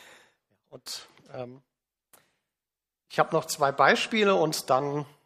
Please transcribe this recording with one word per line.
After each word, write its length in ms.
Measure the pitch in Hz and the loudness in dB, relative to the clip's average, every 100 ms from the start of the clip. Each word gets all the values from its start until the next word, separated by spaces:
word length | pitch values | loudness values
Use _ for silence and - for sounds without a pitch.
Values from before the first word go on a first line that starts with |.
| - - _ _ _ 104 _ | -20 -20 _ _ _ _ _
Und, 380 | 135 - - - _ - | -20 -14 -14 -16 _ -18
ähm, 280 | 131 123 135 _ _ _ _ _ _ _ _ _ _ _ _ _ _ - | -14 -14 -16 _ _ _ _ _ _ _ _ _ _ _ _ _ _ -8
ich 100 | - | -2
hab 140 | 151 | 0
noch 100 | 160 - | 0 -4
zwei 280 | - 139 | -2 0
Beispiele 600 | 139 139 233 - 226 202 190 | 4 4 4 0 2 2 2
und 340 | 156 - - | 0 -2 0
dann 360 | 131 143 143 147 _ | 0 0 -6 -8 _